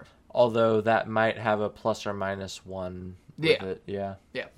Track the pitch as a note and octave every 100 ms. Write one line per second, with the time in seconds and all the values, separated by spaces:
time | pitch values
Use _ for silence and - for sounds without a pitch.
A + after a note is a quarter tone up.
0 | - _ - - A#2+ A2+ A2+ A2 G#2+ A2
1 | G#2+ A2 A2 G#2 A2+ G#2+ G#2 - A#2 G#2+
2 | G#2+ G2+ G2 G2 F#2+ - F#2 F#2+ F#2 F2+
3 | F#2 F#2 - - D#3 C#3+ F#2+ F#2 - G2
4 | G2 G2 _ B2+ -